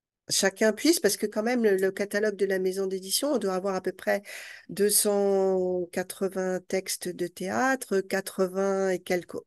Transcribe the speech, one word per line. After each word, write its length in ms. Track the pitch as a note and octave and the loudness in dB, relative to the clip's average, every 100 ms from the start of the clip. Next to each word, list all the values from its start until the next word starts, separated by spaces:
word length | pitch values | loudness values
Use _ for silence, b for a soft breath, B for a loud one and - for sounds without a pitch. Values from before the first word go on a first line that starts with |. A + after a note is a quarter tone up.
| _ _ - | _ _ -4
chacun 440 | - F#3+ F#3+ A3 | 0 2 2 2
puisse, 280 | G#3+ D4 E4+ | 4 4 4
parce 160 | G3 - | 2 2
que 100 | G#3 | -2
quand 160 | G#3+ | -2
même, 200 | A3 B3 | 0 2
le, 140 | A3 F#3+ | 4 4
le 140 | F#3+ | 2
catalogue 460 | F#3+ G3+ G#3 G#3+ G3 | 0 -2 0 0 0
de 100 | G3 | 0
la 120 | F#3+ | 2
maison 280 | F#3 F#3+ F#3+ | 0 -2 -2
d'édition, 460 | F#3+ F#3+ - C#4+ | -4 -2 -2 0
on 60 | B3+ | 0
doit 160 | G3 | 0
avoir 200 | F#3 G3 | -2 -2
à 60 | F#3 | -2
peu 120 | F#3 | -4
près 300 | - - G3+ - B B B B | -4 -2 -2 -4 B B B B
deux 220 | F3 G#3 | 0 2
cent 960 | G#3 G#3 G3+ G3 G3 F#3+ F#3+ F3+ F3+ F3 | 4 2 2 2 4 2 2 0 -2 -4
quatre-vingts 680 | F#3 F#3 - F#3+ F#3+ F#3 F#3 | -6 -6 -4 -4 -2 -2 -4
textes 480 | - F#3+ F#3 - F3+ | -2 -4 -2 -6 -6
de 180 | F3 F3 | -6 -6
théâtre, 760 | - F#3 A3 C4 C4 - G3 | -6 -4 0 0 0 0 -2
quatre-vingts 880 | F#3+ F#3+ F#3+ - F#3 F#3+ G3 F#3+ F#3+ | 0 -2 -2 -2 0 0 0 2 0
et 100 | F3+ | 0
quelques 360 | - F3+ F3 - | 0 -2 -2 -8